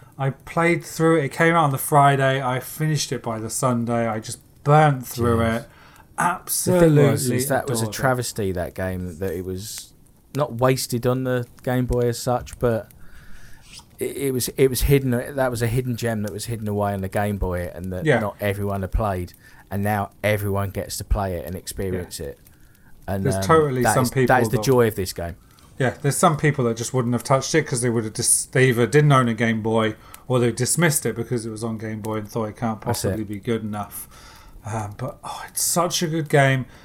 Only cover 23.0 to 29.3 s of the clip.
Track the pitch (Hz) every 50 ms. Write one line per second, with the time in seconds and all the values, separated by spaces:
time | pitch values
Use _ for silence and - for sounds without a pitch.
23 | - - 190 196 196 - - - - - 160 160 151 143 127 127 123 110 107 135
24 | 127 120 - 135 127 123 135 127 123 110 - 110 107 139 131 123 117 110 104 -
25 | 95 92 - - 85 85 87 - - - - _ - - - - 135 120 - -
26 | - 143 135 - - 175 156 147 - 151 135 - 127 117 117 113 117 - - 127
27 | 123 117 123 117 - - 139 135 123 - - 160 151 - 139 120 117 123 113 120
28 | 107 110 - - 113 - - - - - - 135 131 131 120 113 120 110 101 147
29 | 151 147 139 131 127 117